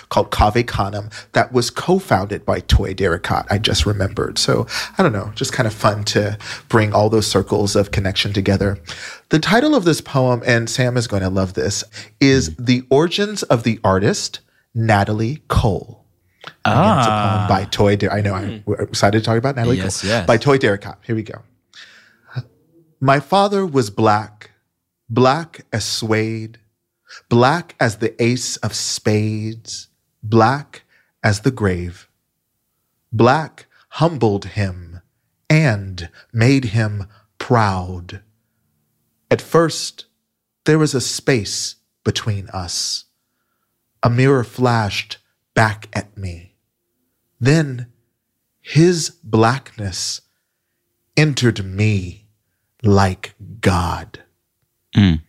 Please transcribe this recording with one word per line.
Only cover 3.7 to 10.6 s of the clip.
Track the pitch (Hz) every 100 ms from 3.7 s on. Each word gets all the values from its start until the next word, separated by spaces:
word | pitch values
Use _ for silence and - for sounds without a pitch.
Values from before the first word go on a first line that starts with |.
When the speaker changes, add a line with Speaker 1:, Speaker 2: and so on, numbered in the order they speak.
| - 101
Speaker 1:
remembered. | 104 95 - - -
So, | - 120 113 - - -
I |
don't | 180
know, | 101 101 -
just | -
kind | - 113
of |
fun | - 110 104 104
to | 104 104 104 - - -
bring | 113 107
all | 107 107
those | 110 101
circles | 98 98 107 101 104
of | 95
connection | - 98 98 101
together. | 101 98 98 98 95 - - - - -
The | 156
title | 160 220 302 285
of |
this | 170 151
poem, | - 135 127 120 -
and | 117